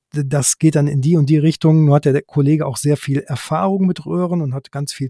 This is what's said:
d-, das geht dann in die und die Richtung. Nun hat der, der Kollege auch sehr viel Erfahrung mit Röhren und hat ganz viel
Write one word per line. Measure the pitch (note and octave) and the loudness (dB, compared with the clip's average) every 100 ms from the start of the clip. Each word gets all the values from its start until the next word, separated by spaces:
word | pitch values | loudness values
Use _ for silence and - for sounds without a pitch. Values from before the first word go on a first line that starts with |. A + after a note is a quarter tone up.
| _ D3 | _ -6
d-, | C3+ | -4
das | C#3+ B2+ - | -2 -2 0
geht | D#3+ | 2
dann | D3+ C#3+ | 2 0
in | C#3+ | 0
die | C3+ E3+ | 2 2
und | C#3 | 4
die | D#3 | 2
Richtung. | D3+ - D#3+ D#3+ D3+ | 2 2 2 4 4
Nun | |
hat | C#3+ D3 | 4 2
der, | |
der | C#3 | 0
Kollege | - D3 C#3+ D3+ C#3+ | -2 0 2 2 -2
auch | A#2+ | -4
sehr | D3 D3 | -2 -2
viel | - C#3 | -2 -4
Erfahrung | - C#3 - D#3 F#3+ G3 F#3+ | -4 -8 -4 -2 -2 0 0
mit | F3+ D3+ | -2 -4
Röhren | E3+ F3+ F3 | -4 -2 -2
und | D3 C3+ | -4 -6
hat | - | -10
ganz | C#3 C#3+ | -10 -10
viel | - C3+ | -8 -8